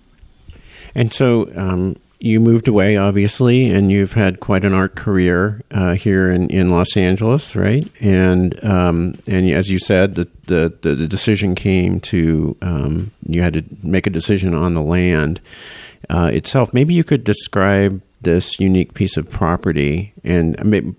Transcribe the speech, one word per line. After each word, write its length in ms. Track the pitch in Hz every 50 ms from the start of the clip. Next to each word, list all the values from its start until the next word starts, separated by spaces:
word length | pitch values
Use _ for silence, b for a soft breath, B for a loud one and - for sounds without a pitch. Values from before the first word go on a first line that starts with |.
| _ _ _ _ - - _ _ _ B B B B B B B B B B
And 180 | - 120 113 -
so, 380 | - 135 127 120 117 104 - -
um, 400 | - 98 95 92 90 92 95 82 - _ _ _ - -
you 160 | 117 110 110
moved 300 | 113 117 117 117 110 -
away, 300 | 110 104 95 101 107 101
obviously, 720 | 98 101 98 101 101 104 - - 127 123 120 127 127 117
and 200 | 90 98 101 95
you've 220 | 98 101 98 95 -
had 280 | 110 104 95 90 -
quite 220 | - - 101 95 95
an 120 | 101 98
art 200 | 95 95 95 -
career, 680 | - - - 101 92 92 90 87 87 95 107 107 107 - -
uh, 240 | - 107 95 90 87
here 360 | 98 - 113 98 95 92 92
in, 200 | 90 90 90 -
in 180 | - 95 92 90
Los 260 | 90 87 90 - -
Angeles, 640 | 107 95 90 92 95 110 113 123 143 - - -
right? 340 | 107 95 95 110 139 160 202 - -
And, 640 | 113 104 95 92 92 92 92 92 90 90 - - -
um, 560 | 107 98 90 90 87 85 85 85 90 - - -
and 240 | - 101 95 92 92
as 200 | 76 76 92 101
you 80 | 95 90
said, 380 | - - 101 92 95 98 95
the, 120 | 82 87 - - - _
the, 300 | - 92 85 78 85 - - -
the, 120 | 82 73
the 120 | 67 80 80
decision 460 | 98 110 - - 110 95 - 95 90
came 440 | - - 104 92 92 90 90 92 90
to, 560 | - - - 90 82 80 82 78 78 76 - -
um, 500 | - 90 87 76 69 69 78 85 92 107 - _ -
you 140 | - 80 85
had 140 | 90 87 80
to 100 | 82 80 - - - -
make 240 | 82 90 92 90
a 40 | -
decision 420 | 95 85 82 - 104 95 90 95 85
on 220 | 78 82 90 85
the 80 | 82 76
land, 580 | 73 85 90 90 90 87 78 76 73 82 - - B B B B B B B B B B B B -
uh, 200 | - 85 87 82 55
itself. 420 | - - - - 139 123 - -
Maybe 180 | 123 135 156 175
you 120 | 170 160
could 200 | - 151 135 117
describe 760 | - 104 - - - - 104 95 98 101 98 98 98 95 95 - _ _ -
this 400 | - 87 82 90 90 - - -
unique 320 | 95 95 92 92 87 - -
piece 240 | - 101 92 -
of 140 | - 76 -
property, 840 | - - 98 80 85 87 - - 80 73 71 71 73 85 98 104 _ - -
and 400 | - 87 87 82 82 78 - -
may-, 300 | 104 107 95 - - 92